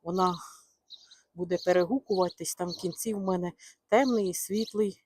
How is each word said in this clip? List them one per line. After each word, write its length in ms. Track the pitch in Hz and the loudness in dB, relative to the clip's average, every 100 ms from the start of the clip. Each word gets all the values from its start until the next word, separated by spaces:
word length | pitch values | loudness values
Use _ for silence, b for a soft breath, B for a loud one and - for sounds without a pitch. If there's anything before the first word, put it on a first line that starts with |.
Вона 320 | 170 185 185 175 B B B _ _ - b b _ 170 | -2 2 2 0 B B B _ _ -20 b b _ -8
буде 200 | 175 175 - | -4 0 4
перегукуватись, 880 | 180 175 262 - 190 180 - 165 - | 4 4 0 0 0 0 -2 -10 -6
там 140 | 180 | -6
в 80 | 170 | -4
кінці 360 | 180 - 226 | -6 -6 -6
в 60 | 208 | -4
мене 320 | 190 185 175 - B B _ | -2 -2 -2 -8 B B _
темний 400 | 214 269 226 190 | 4 4 2 0
і 40 | |
світлий 720 | 170 - 208 220 208 208 - | -4 -4 -4 -2 -2 -2 -4